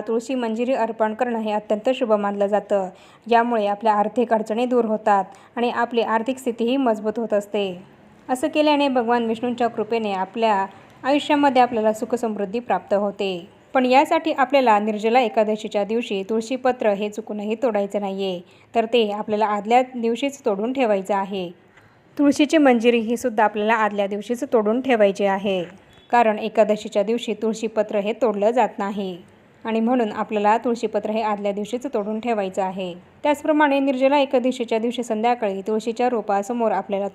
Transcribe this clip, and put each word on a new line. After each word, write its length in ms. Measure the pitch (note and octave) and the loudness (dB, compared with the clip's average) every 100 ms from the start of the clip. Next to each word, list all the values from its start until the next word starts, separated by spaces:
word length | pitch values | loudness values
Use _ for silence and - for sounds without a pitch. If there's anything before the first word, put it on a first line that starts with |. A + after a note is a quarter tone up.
| G#3+ | 0
तुळशी 280 | A#3 A#3+ | -2 -2
मंजिरी 380 | C4 A#3 A3 B3 | -4 -4 -2 -2
अर्पण 400 | C4 A3+ A3 A3 | 0 -2 0 -2
करणं 260 | A3 B3 A3+ | 0 -2 -2
हे 120 | A3 | -2
अत्यंत 380 | G#3 G#3+ G#3+ B3+ | -4 -2 -2 0
शुभ 160 | B3+ A#3 | 0 0
मानलं 340 | G#3 G3+ G3+ G3+ | 0 0 -2 0
जातं. 420 | G#3 G3 G3+ F#3 - - - A3 | 0 0 -2 -2 -10 -20 -18 0
यामुळे 380 | A#3 A#3+ A#3 G3+ | 2 2 0 0
आपल्या 260 | G3+ A3 | 0 0
आर्थिक 400 | G#3 G#3 B3 A3+ | 2 0 0 0
अडचणी 320 | A3 G#3+ A3 | 0 0 -2
दूर 200 | B3 B3 | 0 0
होतात 380 | A3 G#3+ A3 G3+ F#3+ - - | 0 0 2 2 0 -10 -12
आणि 140 | A#3+ A#3+ | -4 -2
आपली 300 | A#3 A#3 A#3 | -2 -2 -2
आर्थिक 360 | A3 A3+ A3+ C4 | 0 0 -2 -4
स्थितीही 380 | B3 A#3 A#3 C4+ | -6 -2 0 2
मजबूत 420 | B3+ G#3+ G#3+ A3+ | 0 0 -2 -4
होत 140 | A3 | -2
असते. 480 | G#3 G3+ G#3+ G3 F3+ - - - - - | -2 -2 -4 -4 -6 -16 -20 -20 -16 -6
असं 200 | C4 D#4 | -4 0
केल्याने 400 | D4+ D4+ C#4+ C#4+ | 2 2 4 2
भगवान 360 | B3+ A3+ A#3+ | 2 2 2
विष्णूंच्या 420 | A3+ A3+ B3 A#3+ A#3 | 0 -2 -4 -2 -2
कृपेने 440 | A3+ G#3 A#3 G#3+ | -2 -2 -2 -2
आपल्या 520 | F#3+ F#3 A#3 A3+ G3 F#3+ - - - | -4 -4 0 2 2 0 -8 -20 -6
आयुष्यामध्ये 580 | B3+ C#4+ C#4 D4 C#4+ B3+ | 0 0 2 2 4 4
आपल्याला 320 | B3 A#3 G#3+ | 4 2 0
सुखसमृद्धी 680 | G#3+ A#3 A#3+ A3+ G#3 G3 A#3 | 0 -2 -2 -2 -4 -4 -4
प्राप्त 340 | A#3+ F#3 F#3 | -2 -4 0
होते. 540 | G3+ G3+ G3 G3 F3+ F3+ - _ | 0 0 -2 -4 -4 -10 -20 _
पण 120 | C4 | 0
यासाठी 460 | B3+ B3+ D4+ D#4+ D#4+ | 4 4 4 2 0
आपल्याला 440 | C#4+ C4 C#4+ B3 G#3 | 0 2 4 4 4
निर्जला 400 | G#3+ G#3+ A3 B3 | 2 -2 2 2
एकादशीच्या 640 | A3+ A3 G#3+ G#3+ G#3+ G#3 | 4 2 0 -2 -4 -4
दिवशी 380 | G3+ A3+ A#3 G3 F#3+ | -2 -2 -2 -4 -2
तुळशीपत्र 600 | A3+ A3+ B3+ B3+ B3 A3 | -4 -2 -2 0 0 0
हे 180 | G3+ G#3 | 0 -4
चुकूनही 460 | G#3 G#3+ G#3 G#3 | -6 -10 -8 -6
तोडायचं 460 | A3+ B3+ G#3 G3+ G3+ | -2 0 0 -2 -4
नाहीये, 380 | G3 F#3+ F#3+ F3+ - - _ | -4 -4 -4 -6 -10 -20 _
तर 120 | A#3 | -2
ते 240 | A3+ B3 G#3 | 2 2 2
आपल्याला 340 | G#3 A3 G#3 G#3+ | -2 -4 0 0
आदल्या 340 | G#3 G3+ A#3+ B3+ | -2 4 4 4
दिवशीच 480 | B3 A3+ A#3 C#4 C4+ | -2 -2 -2 -4 -4
तोडून 280 | A#3 G3 A3+ | -4 -2 -2
ठेवायचं 420 | C4 A#3+ G3 F#3+ | 0 0 0 0
आहे. 340 | G3+ G3 G3 F3 - _ - - _ _ - | -2 -2 -6 -8 -12 _ -20 -20 _ _ 2
तुळशीची 400 | C#4+ C4+ D4 D#4+ | 2 4 4 6
मंजिरी 400 | C#4+ A#3+ A#3 A#3 | 6 6 4 2
ही 180 | G#3+ A#3 | 0 -2
सुद्धा 260 | B3+ A3 | -2 2
आपल्याला 300 | G#3 G#3+ G#3 | 0 2 0
आदल्या 320 | A3+ G#3+ G3+ G3+ | 2 0 0 -2
दिवशीच 360 | G#3 G#3 A#3+ C#4+ | -4 -6 -6 0
तोडून 280 | A#3 G#3 A#3+ | 2 2 0
ठेवायची 440 | C4 A#3 G3+ F#3+ | 0 4 4 4
आहे, 380 | G3+ G3 G3+ F#3+ E3 - - - - | 0 0 -2 -2 -4 -12 -20 -20 0
कारण 300 | A#3+ A3+ G#3 | 2 4 0
एकादशीच्या 640 | G#3+ A3+ G#3 G#3+ A3 G#3 | 0 2 2 0 -2 -2
दिवशी 300 | G3+ A#3 A#3+ | 0 -2 -4
तुळशीपत्र 640 | G#3 A3+ A3 A3 A3 G#3 G#3+ | -4 -4 -2 -4 -2 -2 -2
हे 140 | G3+ | -2
तोडलं 380 | A3+ A#3 G#3 G#3 | 0 0 2 2
जात 280 | A#3+ G3+ G#3+ | 2 0 0
नाही 380 | G3+ G3+ F#3+ F3 G3 _ _ _ | -6 -4 -6 -8 -16 _ _ _
आणि 160 | A3+ A3 | -4 0
म्हणून 320 | A3+ B3+ G#3+ | 2 2 0
आपल्याला 460 | G#3 G#3 G#3+ G#3 A#3 | -4 -4 0 2 2
तुळशीपत्र 540 | A#3+ A#3 G#3+ G#3+ G#3+ | 0 -2 -2 -2 -2
हे 100 | A3 | -2
आदल्या 300 | G#3+ G3+ G3+ | -2 -2 -4
दिवशीच 340 | G3+ G#3 B3 | -4 -6 -8
तोडून 340 | C#4 A3+ G3+ A3 | -4 -4 -4 -4
ठेवायचं 420 | A#3 A3 F#3+ F#3 | -2 -2 -2 -4
आहे. 320 | F#3 F#3 F#3 F3 - - | -4 -4 -8 -10 -18 -4
त्याचप्रमाणे 560 | D4 D4 D#4 D4+ D4+ C#4 | -2 0 0 2 4 4
निर्जला 400 | C#4 B3+ C4+ C#4+ | 2 2 2 2
एकादशीच्या 600 | C4+ C4 B3 B3+ A3+ A3+ | 2 0 0 -2 -2 -2
दिवशी 240 | A#3+ A#3+ | -2 -4
संध्याकाळी 580 | A#3 G#3+ A#3 A#3+ G#3+ G3 | -4 -2 0 0 -2 -4
तुळशीच्या 480 | G3 A3 A#3 A3+ B3 | -4 -2 -2 -2 -2
रोपासमोर 600 | A#3+ G3+ G3+ G3+ A#3+ A3 | 0 0 -2 -2 -2 0
आपल्याला 360 | F#3+ G3 G3 G3+ | 0 -2 -4 -4